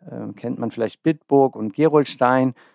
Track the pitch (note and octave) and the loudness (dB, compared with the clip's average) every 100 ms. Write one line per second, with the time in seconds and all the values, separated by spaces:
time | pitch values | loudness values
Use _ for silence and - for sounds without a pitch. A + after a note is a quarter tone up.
0 | - A#2 A2 G#2+ A#2+ - A#2 - A2 - | -18 -14 -14 -12 -10 -8 -8 -6 -6 -4
1 | D#3+ D#3 _ C#3 C3+ A2 G#2+ - D#3 D3 | -4 -4 _ 2 2 0 -8 0 2 2
2 | C#3 - B2+ C3 C3 - _ | 0 0 2 2 0 -4 _